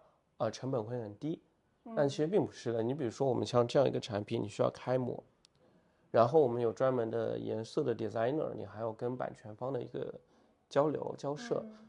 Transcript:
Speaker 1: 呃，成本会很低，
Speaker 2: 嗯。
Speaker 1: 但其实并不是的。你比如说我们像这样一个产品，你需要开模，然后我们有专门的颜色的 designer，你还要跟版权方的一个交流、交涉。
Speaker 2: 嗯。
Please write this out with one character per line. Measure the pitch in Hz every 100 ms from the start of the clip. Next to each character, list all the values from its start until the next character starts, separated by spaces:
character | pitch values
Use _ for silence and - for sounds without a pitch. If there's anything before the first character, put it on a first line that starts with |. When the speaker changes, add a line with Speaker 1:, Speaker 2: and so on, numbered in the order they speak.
| _ _ _ _
Speaker 1:
呃， | 113
成 | 104 127
本 | 135
会 | 107 123
很 | 107 104
低， | 147 - _ _ _ _
Speaker 2:
嗯。 | - 226
Speaker 1:
但 | 143
其 | 139
实 | 156
并 | 202
不 | 117
是 | - 123
的。 | 117
你 | 113 143
比 |
如 | 123
说 | 104 135
我 | 113
们 | 110
像 | 123 120
这 | 151
样 | 131
一 |
个 | 127
产 | - 104
品， | 107 113
你 | 107
需 | -
要 | 127
开 | - - 131
模， | 120 117 - _ _ _ _ _ _ _ _
然 | - 117
后 | 156
我 | 135
们 | 120
有 | 117
专 | 107 131
门 | 127 113
的 | 113 113 117
颜 | 110 110
色 | 113 -
的 | 139 110
designer， | 110 110 117 151 143 113
你 | 104
还 | 104
要 | 113
跟 | 110 123 127
版 | - 127
权 | - 110
方 | 123
的 | 131
一 | 123
个 | 139 - - - _ _ _ _
交 | 139 151
流、 | 139 - -
交 | 143 147
涉。 | - -
Speaker 2:
嗯。 | - -